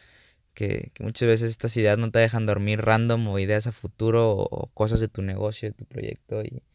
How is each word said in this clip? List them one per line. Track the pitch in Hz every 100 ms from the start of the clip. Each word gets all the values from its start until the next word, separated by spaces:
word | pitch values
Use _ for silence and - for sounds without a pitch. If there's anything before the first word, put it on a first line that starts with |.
| _ _ _ _ _
Que, | - 101 - -
que | -
muchas | 107 - 117
veces | 113 117
estas | 110 120 117
ideas | 104 107
no | 113
te | 117
dejan | 113 113 107
dormir | 101 101 107
random | 110 110 117 117 110
o | 98
ideas | 95 107 113
a |
futuro | - 95 - 113 117 113
o, | 98
o | 98 - -
cosas | - 107 113
de | 110
tu | -
negocio, | 98 98 107 107 107
de |
tu | -
proyecto. | - 123 107 - - 107
Y, | 110 123 _